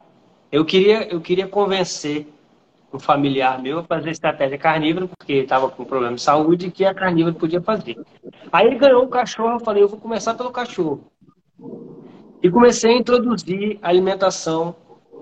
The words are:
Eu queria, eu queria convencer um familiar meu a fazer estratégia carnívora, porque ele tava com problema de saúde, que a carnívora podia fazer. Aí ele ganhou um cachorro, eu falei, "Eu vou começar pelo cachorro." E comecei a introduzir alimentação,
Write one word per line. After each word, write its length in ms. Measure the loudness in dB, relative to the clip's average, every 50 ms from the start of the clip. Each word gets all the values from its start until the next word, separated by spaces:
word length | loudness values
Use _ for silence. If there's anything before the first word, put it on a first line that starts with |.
| _ _ _ _ _ _ _ _ _ _
Eu 140 | 0 0 0
queria, 480 | 2 2 4 4 6 4 4 0 -4 -6
eu 80 | -8
queria 260 | -4 -2 -2 -2 -2
convencer 800 | -2 -2 0 0 0 0 -2 -2 -4 -6 -8 -6 -6 -6 -6 -8 -10 -16 _ _ _ _ _ _ _ _ _ _ _ -16
um 60 | -6
familiar 640 | -2 0 0 2 2 0 0 0 0 0 0 -2
meu 200 | -4 -6 -6 -6
a 40 | -6
fazer 260 | -4 -6 -4 -4 -6
estratégia 460 | -8 -4 -4 -4 -2 -2 -2 -4 -2
carnívora, 520 | -2 0 0 0 2 0 0 0 -2 -4 -6
porque 240 | -10 -12 -6 -2 0
ele 140 | 0 0
tava 220 | 0 0 0 0 -2
com 160 | -4 -8 -8
problema 300 | -6 -4 -2 -2 -2 -4
de 80 | -2 0
saúde, 480 | 2 2 4 4 2 2 0 0 -6
que 160 | -4 -2 0
a 80 | 0 0
carnívora 400 | 0 -2 0 2 2 0 0 0
podia 260 | -2 -4 -2 -2 -2
fazer. 380 | -2 -2 -4 -4 -4 -8 -14 -14 -16 -20 _ _ -20 -20 -20 -20 -8 -2
Aí 160 | 2 4 4
ele 100 | 4 4
ganhou 280 | 4 6 6 6 6 4
um 40 | 2
cachorro, 480 | 0 -2 -4 -4 -4 -4 -2 -2 -2
eu 40 | -2
falei, 220 | -4 -2 2 4 2
"Eu 60 | 2
vou 100 | 2 -4
começar 340 | -10 -8 -6 -4 -4 -4 -4
pelo 160 | -4 -6 -8
cachorro." 540 | -8 -8 -8 -8 -6 -4 -4 -4 -4 -6 -10 _ _ _ _ _ _ _ _ _ _ _ -18 -18 -16 -16 -18 -18 -20 -20 -20 -20 -20 -20 -20 -20 -4 0 0
E 80 | 2
comecei 420 | 4 6 6 6 6 4 4 4 4
a 40 |
introduzir 840 | 2 2 2 2 2 2 0 -2 -4 -4 -6 -6 -4 -4 -4 -4 -4 -2
alimentação, 920 | 2 2 2 2 2 0 0 0 0 0 -2 -4 -4 -2 -2 -2 -4 -6 -10 _ _ -20 -20 _ _ -20 -20